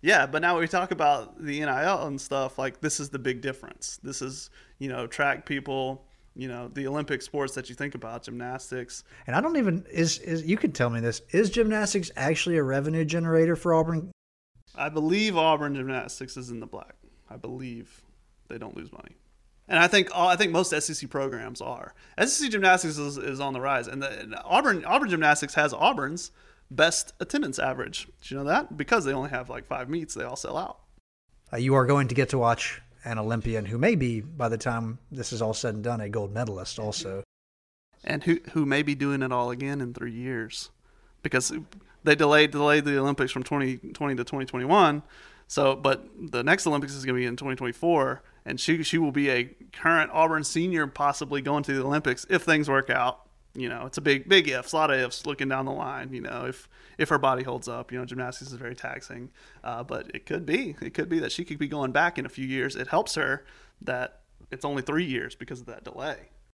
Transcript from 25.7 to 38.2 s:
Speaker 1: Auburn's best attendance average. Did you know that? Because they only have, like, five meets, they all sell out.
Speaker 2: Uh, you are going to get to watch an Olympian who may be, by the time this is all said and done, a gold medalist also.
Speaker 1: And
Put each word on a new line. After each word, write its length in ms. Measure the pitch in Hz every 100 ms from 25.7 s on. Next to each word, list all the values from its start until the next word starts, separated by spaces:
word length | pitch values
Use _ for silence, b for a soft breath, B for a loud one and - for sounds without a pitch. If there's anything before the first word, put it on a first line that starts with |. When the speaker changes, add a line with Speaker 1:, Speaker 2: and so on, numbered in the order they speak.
Speaker 1:
Auburn's 580 | - 208 240 139 170 - b b b b 127
best 360 | 160 - - -
attendance 380 | - 285 285 131
average. 500 | 135 131 - - - -
Did 80 | -
you 60 | 139
know 60 |
that? 320 | 139 180 - 156
Because 280 | - 233
they 80 | 143
only 180 | 139 135
have, 180 | 123 123
like, 180 | 123 -
five 220 | - 127
meets, 260 | 165 151
they 100 | -
all 120 | 120 139
sell 200 | - 156
out. 220 | 185 - _ _ _ _ _ _ _
Speaker 2:
Uh, 60 | 120
you 160 | 127
are 120 | 135 127
going 220 | 143 131
to 60 |
get 160 | 123 131
to 80 | 135
watch 440 | 117 117 - - - _
an 140 | - 113
Olympian 480 | 107 117 117 110 101
who 120 | 117
may 160 | 156
be, 260 | 208 127 113
by 280 | 107 160 120
the 100 | 113
time 400 | 131 117 113 120 -
this 220 | 139 117
is 100 | 117
all 120 | 110
said 200 | 110 120
and 100 | 107
done, 160 | 107 117
a 80 | 104
gold 240 | 107 101
medalist 460 | 107 120 95 92 -
also. 440 | 107 101 98 95 - _ _ _ _ _ _ _
Speaker 1:
And 220 | - 151